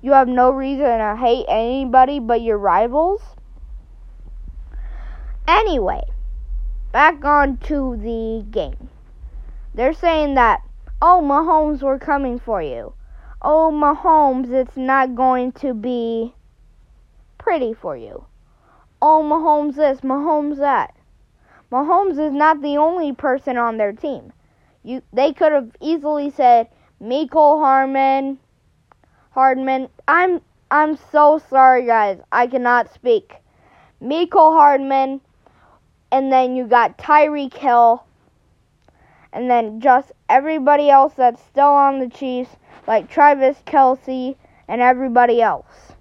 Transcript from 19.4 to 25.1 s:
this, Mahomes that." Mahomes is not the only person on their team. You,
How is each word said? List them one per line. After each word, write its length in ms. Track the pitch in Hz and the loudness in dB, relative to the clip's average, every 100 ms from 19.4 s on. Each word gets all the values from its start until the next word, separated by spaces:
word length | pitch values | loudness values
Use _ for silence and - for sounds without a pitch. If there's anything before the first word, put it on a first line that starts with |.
| 320 302 294 269 | 0 0 0 0
this, 260 | 302 269 | -2 -2
Mahomes 560 | 262 262 294 302 294 285 | -4 -4 -2 -2 -2 -4
that." 360 | 285 277 - _ _ _ _ _ _ _ _ | -2 -2 -4 _ _ _ _ _ _ _ _
Mahomes 480 | 247 294 359 403 285 | -4 0 0 0 -2
is 140 | 302 | -4
not 280 | 277 302 311 | 0 2 0
the 160 | 285 285 | -2 0
only 360 | 311 359 302 | 0 -2 -6
person 440 | 262 285 262 269 247 | -4 -4 -4 -4 -4
on 200 | 233 220 | -4 -2
their 160 | 208 | -6
team. 380 | 214 311 233 107 _ _ _ _ _ | -6 -10 -10 -14 _ _ _ _ _
You, 180 | 202 247 _ | -14 -14 _